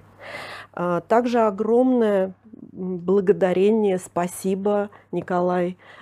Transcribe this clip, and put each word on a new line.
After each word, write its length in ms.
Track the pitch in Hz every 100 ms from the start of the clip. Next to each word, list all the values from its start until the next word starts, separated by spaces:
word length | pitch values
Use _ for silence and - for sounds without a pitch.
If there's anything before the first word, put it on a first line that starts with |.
| - - - - - - -
А, 280 | - 175 175
также 380 | 170 226 247 240
огромное 920 | 220 196 220 233 254 247 220 202 190 185 _ - -
м, 240 | - 185 180
благодарение, 960 | 175 202 185 175 185 180 202 220 208 185
спасибо, 880 | - - 180 - 190 190 196 208 202 - _
Николай, 640 | 175 - 180 180 180 175 180 - -